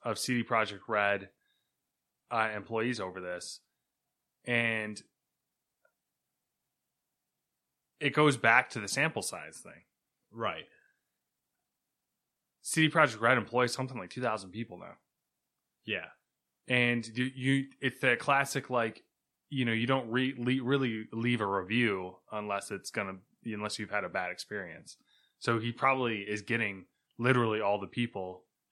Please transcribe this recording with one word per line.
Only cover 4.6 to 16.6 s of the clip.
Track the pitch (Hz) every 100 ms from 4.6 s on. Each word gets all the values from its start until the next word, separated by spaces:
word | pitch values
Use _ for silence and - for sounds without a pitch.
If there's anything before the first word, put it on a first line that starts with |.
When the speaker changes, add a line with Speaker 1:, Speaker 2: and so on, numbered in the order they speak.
| 117 110 107 104 - _ _ _ _ _ _ _ _ _ _ _ _ _ _ _ _ _ _ _ _ _ _ _ _ _ _ _ _ _
Speaker 1:
it | 147 151
goes | 151 117
back | 113 120 -
to | 117
the | 101
sample | 139 160 110
size | - 87 78 -
thing. | 87 87 _ _ _ _ _
Speaker 2:
Right. | 110 107 80 80 _ _ _ _ _ _ _ _ _ _ _ _ _ _ _ _ _ _ _ -
Speaker 1:
C | 160 156
D |
Projekt | 160 143 110
Red | 117 127
employs | 104 120 123
something | - 127 120
like | 90
two | 123
thousand | 123 110 95
people | 107 110 90
now. | - - _ _ _ _ _ _ _ _ -
Speaker 2:
Yeah. | 95 80 - _ _ _ _